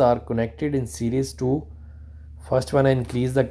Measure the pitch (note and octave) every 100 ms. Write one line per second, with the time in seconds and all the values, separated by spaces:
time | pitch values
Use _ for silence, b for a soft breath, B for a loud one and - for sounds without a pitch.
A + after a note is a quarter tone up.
0 | B2 A#2+ - A2+ A2+ - D3 C#3 A#2 -
1 | A#2 C3 C3+ - C3 D3 - b b b
2 | b b b - - C3 - C#3+ C3+ C3
3 | A2+ B2 B2+ C3+ B2